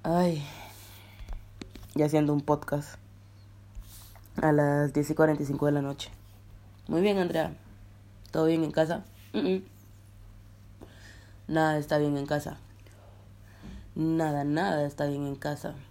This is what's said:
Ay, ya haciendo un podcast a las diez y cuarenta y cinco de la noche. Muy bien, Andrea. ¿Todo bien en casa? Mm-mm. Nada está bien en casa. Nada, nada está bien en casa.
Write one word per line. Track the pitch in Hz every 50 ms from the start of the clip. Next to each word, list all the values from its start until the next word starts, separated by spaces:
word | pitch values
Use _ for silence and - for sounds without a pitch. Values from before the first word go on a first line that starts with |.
Ay, | - 170 170 175 180 175 165 151 143 143 - - - - - - - - - - - - - - - - - - - - - - - - - - - - -
ya | 147 151
haciendo | 147 147 151 151 147
un | 147 147
podcast | 143 151 147 143 - - 143 143 143 - - - - - - - - - - - - - - - - - - - - - - - - - - - - - - -
a | - 156
las | 151 147 147 143 143 147 147 143
diez | 135 147 147 151
y | 160
cuarenta | - 156 156 151 147
y | 147
cinco | 139 143 135 147
de | 147
la | 147 143
noche. | 139 139 139 - - - - - - - - - - - - - - - - - -
Muy | - 151 165
bien, | 190 208 202 196
Andrea. | 180 175 175 165 156 - 151 - - - - - - - - - - - - - - -
¿Todo | - 160 160
bien | 160 165 160 160
en | 147
casa? | - 160 160 156 175 - - - - - - -
Mm-mm. | - 208 185 185 190 190 - - - - - - - - - - - - - - - - - - - - - - - - - - - - - - - - - - - - - -
Nada | 156 160 156 156 156 151
está | 147 - 156 147
bien | 147 147 143
en | 139 139
casa. | 143 151 147 147 - - - - - - - - - - - - - - - - - - - - - - - - - - - - - -
Nada, | - 156 160 165 165 160 151 147 143 143
nada | 147 147 160 185 202 170 151 147
está | 143 143 - 147
bien | 143 143 143 143
en | 143 139
casa. | 139 - 151 147 143 - 165 147 139 - -